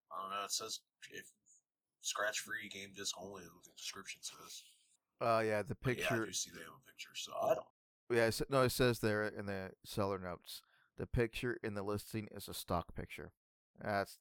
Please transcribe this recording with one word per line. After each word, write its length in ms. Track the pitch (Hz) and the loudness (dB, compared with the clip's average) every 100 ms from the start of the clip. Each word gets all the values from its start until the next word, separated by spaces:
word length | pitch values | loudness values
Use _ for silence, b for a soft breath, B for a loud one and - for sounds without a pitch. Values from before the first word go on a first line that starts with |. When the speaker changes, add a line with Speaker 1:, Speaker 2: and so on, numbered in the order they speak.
| - | -12
Speaker 1:
I 100 | 90 | -8
don't 80 | 95 | -4
know. 140 | 101 | -4
It 80 | 98 | -2
says 280 | - 110 - _ _ - | -2 -4 -8 _ _ -16
if 220 | - - _ _ - _ _ _ _ | -16 -16 _ _ -20 _ _ _ _
scratch-free, 640 | - - 104 - 101 101 101 | -4 0 0 0 -4 -6 -6
game 240 | 98 98 | -8 -10
disc 220 | 98 98 - | -6 -6 -4
only, 220 | 98 95 | -6 -8
is 60 | 85 | -12
what 120 | - | -16
the 80 | - - | -20 -12
description 460 | - - 95 - | -10 -10 -10 -10
says. 400 | - - - - - - _ _ _ - | -10 -12 -14 -14 -16 -20 _ _ _ 0
Speaker 2:
Uh, 220 | 123 113 | 4 6
yeah, 180 | 110 107 | 6 4
the 140 | 98 113 | 0 -2
Speaker 1:
But 160 | 131 120 | 0 2
yeah, 60 | |
I 40 | - | 2
Speaker 2:
picture 180 | 117 104 | 2 0
Speaker 1:
do 60 | |
see 180 | - - | -2 -6
they 60 | 85 | -8
have 80 | 80 | -14
a 200 | 78 - | -18 -18
picture, 200 | - - | -16 -12
so 180 | - - - | -8 -6 0
I 120 | - | 2
don't 120 | - - _ _ _ - | 2 0 _ _ _ 2
Speaker 2:
Yeah, 160 | 117 113 | 6 6
it 60 | |
sa-, 120 | - - | 4 4
no, 140 | 139 | 6
it 80 | 127 | 6
says 300 | - 123 117 | 6 6 6
there 260 | 110 107 107 | 4 4 0
in 200 | 101 101 | -2 -4
the 260 | 98 95 - | -4 -6 -10
seller 360 | - - 98 95 | -6 0 2 0
notes, 420 | 90 85 - - - b b - | -4 -8 -10 -14 -16 b b -10
"The 100 | 127 | -2
picture 500 | 127 117 - 123 - | 2 2 0 -4 -2
in 100 | 110 | -4
the 80 | 101 | -4
listing 460 | 98 104 - 110 104 | -2 -2 -2 -6 -6
is 180 | 101 101 | -10 -10
a 60 | |
stock 400 | - - 87 - | -8 -2 -2 -2
picture." 380 | - - - 80 - _ _ _ - | -8 -8 -10 -12 -16 _ _ _ -8
That's, 360 | 107 101 98 - | 0 0 0 -6